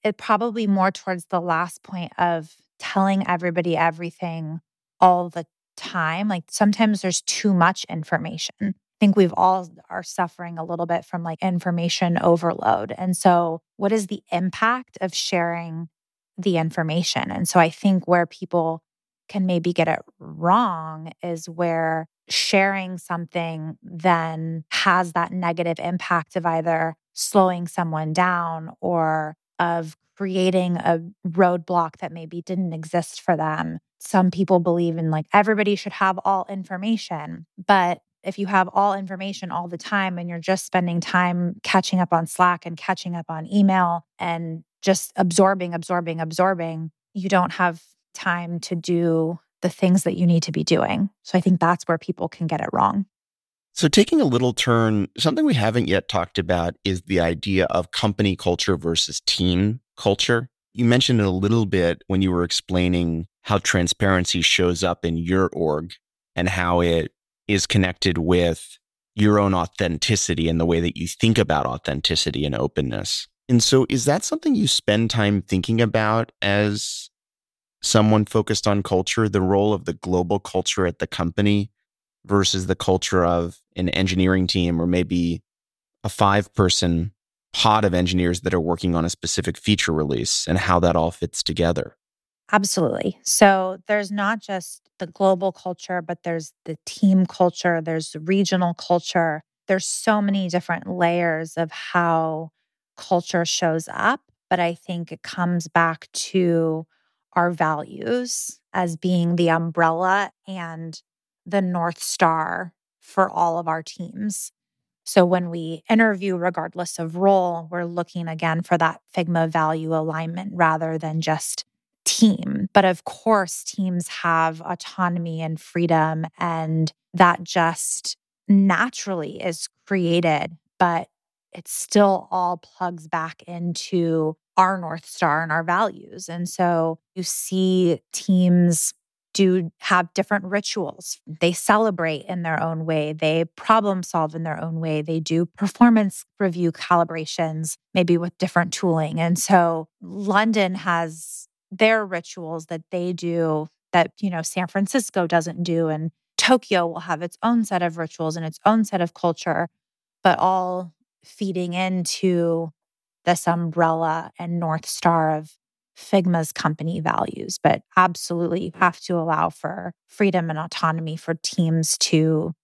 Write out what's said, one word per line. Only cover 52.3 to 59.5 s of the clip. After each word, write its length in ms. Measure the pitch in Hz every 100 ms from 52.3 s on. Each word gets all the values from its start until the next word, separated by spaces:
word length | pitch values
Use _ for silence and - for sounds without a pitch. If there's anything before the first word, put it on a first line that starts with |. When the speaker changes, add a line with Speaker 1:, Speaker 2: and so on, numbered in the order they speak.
| - 165
Speaker 1:
get 140 | 165
it 80 | -
wrong. 340 | - 196 202 190 _ _ _ _ _ _
Speaker 2:
So 160 | - 151
taking 320 | 196 214 320
a 60 | 185
little 260 | 120 127
turn, 560 | - - 117 113 107 98 -
something 260 | 196 320
we 100 | 302
haven't 340 | 147 104 120 82
yet 180 | 92 -
talked 320 | 98 82 -
about 380 | 85 87 85 -
is 180 | 98 92
the 160 | - 92
idea 460 | 85 85 - 92 90
of 240 | 87 87
company 460 | - 110 98 101 90
culture 400 | 92 87 - 85
versus 460 | 82 82 - -
team 580 | - - 90